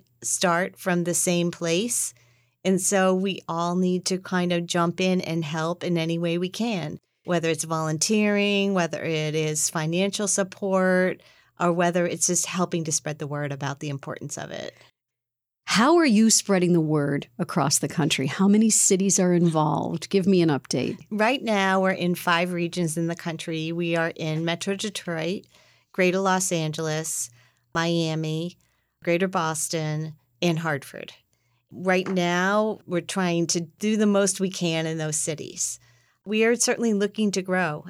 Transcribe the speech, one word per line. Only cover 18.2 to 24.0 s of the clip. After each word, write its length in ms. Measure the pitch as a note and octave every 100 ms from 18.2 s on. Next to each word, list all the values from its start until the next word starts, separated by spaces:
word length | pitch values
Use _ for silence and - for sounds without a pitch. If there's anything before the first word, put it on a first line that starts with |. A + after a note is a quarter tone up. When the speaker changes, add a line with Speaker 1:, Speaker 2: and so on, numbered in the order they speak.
| C3+
Speaker 2:
How 220 | - G3
many 200 | G#3+ A3
cities 500 | - - F#3+ G3 F#3
are 120 | F3+
involved? 800 | F3 F3 D#3 D#3 D#3 - E3+ -
Give 160 | G3 F3+
me 160 | F#3
an 60 | E3
update. 500 | C#3 - B2+ A#2+ A2+ -
Speaker 1:
Right 340 | G#3 G#3+ C4+
now, 380 | A3+ G#3 F#3+ F#3+
we're 120 | F#3+
in 240 | F#3+ F3 F3
five 360 | - E3+ F3+
regions 440 | F3 E3+ F3 E3 D#3
in 100 | E3
the 80 |
country. 580 | E3 F3 E3 - D#3+ D#3+
We 240 | E3+ E3+
are 160 | E3+